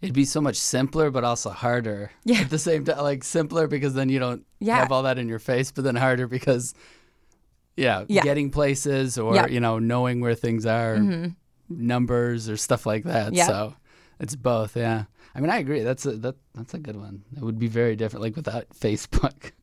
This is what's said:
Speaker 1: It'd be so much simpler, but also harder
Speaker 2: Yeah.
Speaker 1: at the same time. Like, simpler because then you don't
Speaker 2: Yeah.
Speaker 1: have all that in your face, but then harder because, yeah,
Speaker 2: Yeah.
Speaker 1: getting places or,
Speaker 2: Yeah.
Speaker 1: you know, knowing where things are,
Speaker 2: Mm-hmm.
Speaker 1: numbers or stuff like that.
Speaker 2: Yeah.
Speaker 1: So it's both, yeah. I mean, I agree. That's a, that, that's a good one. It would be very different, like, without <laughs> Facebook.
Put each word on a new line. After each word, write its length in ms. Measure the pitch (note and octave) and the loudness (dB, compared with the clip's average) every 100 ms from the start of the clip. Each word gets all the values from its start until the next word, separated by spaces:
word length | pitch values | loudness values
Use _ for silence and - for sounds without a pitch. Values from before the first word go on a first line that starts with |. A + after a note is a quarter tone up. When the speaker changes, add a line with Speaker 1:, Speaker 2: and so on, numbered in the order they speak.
Speaker 1:
It'd 140 | - | -2
be 100 | C3 | 2
so 160 | C#3 D#3 | 2 2
much 160 | C#3+ - | 0 0
simpler, 540 | - B2+ C3+ D#3+ D3+ | 0 0 0 2 0
but 140 | C3 | 2
also 260 | A#2+ A#2+ G#2+ | 0 -2 -4
harder 600 | G2 B2 B2 A2+ G2+ G2+ - | -4 -2 0 -2 -6 -10 -4
Speaker 2:
Yeah. 160 | A3 A#3 | 2 2
Speaker 1:
at 80 | C3+ | 2
the 80 | D3+ | 0
same 260 | F3 D#3 | 0 0
time. 140 | C#3 C#3+ | 0 -2
Like, 260 | C#3+ C#3+ | -2 -2
simpler 420 | - E3+ D3+ E3 D3+ | -2 -2 0 0 0
because 280 | C#3+ C#3 | 0 0
then 140 | C3+ C3 | 0 2
you 100 | C3+ | 2
don't 240 | B2 B2 - - | 0 -4 -10 -6
Speaker 2:
Yeah. 160 | G#3 A#3+ | 0 2
Speaker 1:
have 160 | B2 | 2
all 100 | C3 | 2
that 140 | C3+ B2+ | 2 0
in 100 | A#2 | -2
your 100 | A2+ | -4
face, 320 | - B2+ C3 | 0 0 0
but 100 | - | -2
then 120 | C3+ A#2+ | -2 2
harder 300 | C3 B2+ B2 | 2 2 0
because, 460 | B2+ - B2 A#2+ - - - _ _ _ _ _ _ _ - | -2 2 2 0 -12 -20 -20 _ _ _ _ _ _ _ 0
yeah, 280 | B2+ G2 G#2 | 2 2 2
Speaker 2:
Yeah. 140 | - | 2
Speaker 1:
getting 280 | D3 C#3+ C#3 | 4 2 0
places 680 | D3 C#3+ C#3 D3 C3+ C3 A#2+ | 2 2 0 0 0 0 0
or, 180 | A2 | 2
Speaker 2:
Yeah. 120 | A2+ - | 4 4
Speaker 1:
you 140 | B2 | 2
know, 180 | A#2 A2+ | 2 2
knowing 420 | A2+ A#2+ B2 A#2+ | 0 2 0 0
where 140 | A#2+ | 0
things 320 | A#2 A#2+ A2+ A2 | 0 0 0 0
are, 300 | A2+ A2+ G#2+ | 0 2 2
Speaker 2:
Mm-hmm. 320 | G#2 E3+ E3+ F3 _ _ - | 2 0 -4 -8 _ _ -14
Speaker 1:
numbers 760 | E3+ A#2 B2 B2 A#2+ A#2+ A#2 A2 | -4 0 2 2 2 2 -2 -4
or 60 | G#2+ | -4
stuff 260 | - - | 0 0
like 200 | A2+ A2 | 0 -2
that. 280 | F3 - G2+ | 0 -2 2
Speaker 2:
Yeah. 140 | F3+ E3+ | 2 4
Speaker 1:
So 280 | G2 G#2+ - _ _ _ - | 2 -4 -8 _ _ _ -10
it's 140 | A2 C#3 | -10 -2
both, 400 | B2 A2+ G#2+ A#2+ | 0 2 0 -2
yeah. 280 | A#2 A2+ G#2 _ - | -2 -2 -4 _ -14
I 60 | - | -4
mean, 80 | D3+ | 0
I 80 | F3+ | 0
agree. 240 | C#3 D3+ | 0 -2
That's 220 | A#2+ C3 | -2 -2
a, 120 | C#3+ A2 | -4 -4
that, 180 | A#2+ C3+ _ | -6 -8 _
that's 200 | - A2+ | -16 -12
a 40 | - | -12
good 180 | D3 G#2 | -12 -12
one. 260 | G2+ G2 - C3 | -12 -16 -16 -8
It 60 | |
would 160 | A2+ A2+ | -6 -2
be 100 | A#2 | 0
very 280 | A2+ A#2+ A2 | 2 2 2
different, 260 | A2 - | -2 -4
like, 120 | A2+ A2 | -6 -6
without 320 | D3 A2+ - | -6 -6 -8
<laughs> 60 | - | -4
Facebook. 720 | A2 G#2 - - - - - - | -2 -2 0 2 2 -2 -16 -20